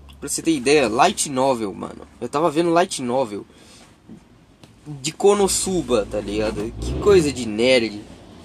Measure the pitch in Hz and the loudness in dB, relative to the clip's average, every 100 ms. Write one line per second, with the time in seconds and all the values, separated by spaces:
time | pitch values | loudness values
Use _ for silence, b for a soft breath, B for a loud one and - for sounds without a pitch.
0 | - - 143 - 165 156 123 151 120 113 | -20 -16 -8 -4 -2 0 4 4 4 4
1 | 170 - 160 131 135 123 104 95 92 - | 2 2 -4 0 0 0 -4 -8 -12 -14
2 | - - 123 143 170 147 175 165 190 - | -20 -12 -6 0 0 2 2 2 0 -2
3 | 127 127 120 101 - B B B B B | -2 -2 -2 -6 -12 B B B B B
4 | - - - - _ _ - - 151 143 | -20 -20 -20 -20 _ _ -20 -20 -16 -10
5 | 143 - 202 202 190 - - 185 127 120 | -10 2 4 4 2 0 -2 -2 0 0
6 | 98 104 104 104 107 104 110 - - - | 0 -6 -4 -4 -4 -4 -8 -8 -8 -2
7 | 208 190 147 127 113 104 123 127 113 104 | 4 4 4 -2 -6 0 4 4 2 -6
8 | 110 - - - | -14 -20 -20 -20